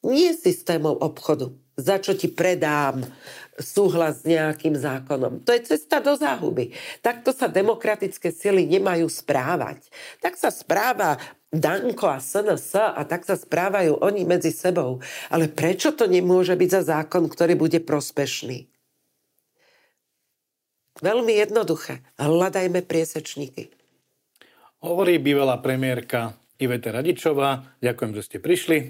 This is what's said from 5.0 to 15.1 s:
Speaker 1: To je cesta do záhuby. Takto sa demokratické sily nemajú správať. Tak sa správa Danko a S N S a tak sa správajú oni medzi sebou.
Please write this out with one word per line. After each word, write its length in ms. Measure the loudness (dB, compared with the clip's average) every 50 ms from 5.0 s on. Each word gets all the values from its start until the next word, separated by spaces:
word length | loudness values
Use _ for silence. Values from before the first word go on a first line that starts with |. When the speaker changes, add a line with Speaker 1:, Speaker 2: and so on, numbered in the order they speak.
| -4 -4 -2 -2 -2 -4 -4 -2 2
Speaker 1:
To 80 | 2
je 240 | 2 2 2 0 -2
cesta 240 | -2 0 _ 0 2
do 160 | 2 2 0
záhuby. 560 | 2 0 -2 -2 -2 -2 -2 -2 -2 -4 -6 -8 -16 -16 -16 -16 -4 -2
Takto 320 | -2 -2 0 -2 -2 0
sa 160 | 0 -4 0
demokratické 800 | 2 2 2 2 0 0 0 -2 -2 -2 -4 -6 -6 -4 -6 -6
sily 320 | -6 -2 0 2 2 4 4
nemajú 400 | 4 2 2 2 2 2 2 0 -2
správať. 800 | -4 -8 -2 0 0 0 0 0 -2 -2 -2 -6 -8 -14 _ _ -20 -20 -20 -20 -14 _ -6
Tak 160 | -4 -4 0
sa 80 | -2 -2
správa 720 | -2 -4 -2 0 0 2 2 2 2 2 2 0 0 -2 -4 -18 -20 _ _ _
Danko 560 | -2 0 2 2 0 0 -2 -2 -2 0 0 0
a 80 | 0
S 160 | 0 -6 -4
N 240 | -2 0 2 2 0
S 160 | 0 -2 -2 0 2
a 160 | 2 2 0 -4 -4
tak 240 | -4 -6 -6 -2 -4
sa 80 | -4
správajú 640 | -4 -2 _ -2 0 0 0 2 2 2 2 2 4
oni 240 | 2 2 2 0 0
medzi 320 | 2 0 2 2 -2 -4
sebou. 480 | 0 -2 0 0 0 -2 -2 -4 -6 -10 -14